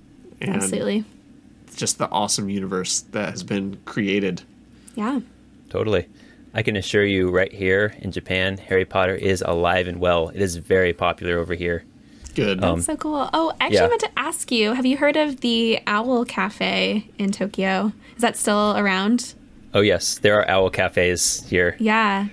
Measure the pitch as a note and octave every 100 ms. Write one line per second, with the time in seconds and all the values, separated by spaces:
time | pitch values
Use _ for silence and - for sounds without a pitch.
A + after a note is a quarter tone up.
0 | - - - - - G3 G3 G3 G#3 G#3
1 | G#3+ - - - - - - - B2 -
2 | - - G#2 - G2+ G2+ F#2+ F#2 F2+ -
3 | - G#2+ G2 F2 F2+ G2+ G2 G2 - -
4 | G2+ G2+ G2 F2 - - - - - -
5 | G#3+ C#4 - - - - - - G#2+ F#2+
6 | - - - - - A2 A2 G#2 - G#2
7 | G2+ G2 F#2 F2+ F#2+ G2 F#2 F#2+ G#2 -
8 | G2 F2+ - F#2 F#2+ F#2+ - F#2+ F#2 F#2+
9 | F#2 F#2+ F#2+ F#2 - E2+ F2 F2+ F2+ F2
10 | F2+ F2 E2 - G2 E2+ E2 F#2+ F2+ E2+
11 | F2+ E2+ F2+ E2+ E2 F2 F2 E2+ - -
12 | - - - - G#2+ F#2+ F#2+ E2+ E2+ -
13 | - - - D#4 E4 - B3+ - A#4+ A#4
14 | G#4+ - C#4 E4 - A#3+ G#3 B3 B3+ C#4
15 | D4 D4+ D4+ B3+ B3 A#3 A3+ A3 - G#3
16 | A#3 B3 B3 - F#3+ - F#3+ F#3+ F#3 G#3
17 | - - G3 G3+ G3+ - F#3+ F#3+ G#3 -
18 | - - A#3 - - G#3 G#3 G#3 G3+ F#3+
19 | G3+ A#3+ - - - - - G2+ G#2 F2
20 | - - G#2 G#2 - F#2+ F#2+ - F2+ -
21 | F2+ F2 - - - F2+ F2+ - A3 A3
22 | G#3+ G3 G3+